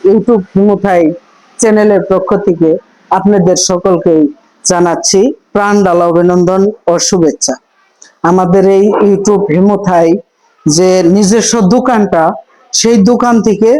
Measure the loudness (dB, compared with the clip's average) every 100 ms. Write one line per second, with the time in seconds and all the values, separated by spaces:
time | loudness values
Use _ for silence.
0 | 2 0 0 -2 -2 0 0 0 -2 0
1 | 0 -4 _ _ _ -4 0 2 2 0
2 | 0 -4 -2 -2 -2 0 0 -2 _ _
3 | _ -2 0 0 0 0 -2 -2 -2 -2
4 | 0 0 0 -4 _ _ -6 -2 -2 -2
5 | -2 0 -2 -4 _ -4 -2 0 0 0
6 | 0 0 0 0 0 0 -2 -2 -4 -2
7 | -2 0 -2 -2 -8 -8 _ _ _ _
8 | -20 _ -2 0 0 2 2 2 0 2
9 | 0 0 0 -2 0 0 0 0 0 0
10 | 0 -2 -6 _ _ _ -4 0 2 2
11 | 2 2 2 0 0 0 0 0 0 -2
12 | 0 0 0 -4 -16 _ _ -4 0 2
13 | 2 2 0 0 0 0 2